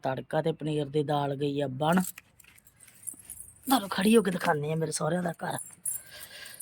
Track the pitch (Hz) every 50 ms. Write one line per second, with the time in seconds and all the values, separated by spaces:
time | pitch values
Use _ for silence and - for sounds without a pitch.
0 | - 135 131 131 127 - - 156 151 160 156 - 147 156 151 151 147 139 139 151
1 | 147 135 147 143 143 139 143 135 147 143 139 143 143 135 127 131 151 156 170 185
2 | 180 - - - - _ _ - - - - - _ - - _ - - - -
3 | - - - - - - - - - - - _ - - 269 247 196 185 - -
4 | 190 214 226 233 185 196 175 175 - 180 165 147 143 151 160 160 160 156 151 -
5 | 165 156 170 180 175 165 160 - 185 160 143 131 - - - - - - - -
6 | - - - - - - - - - - - -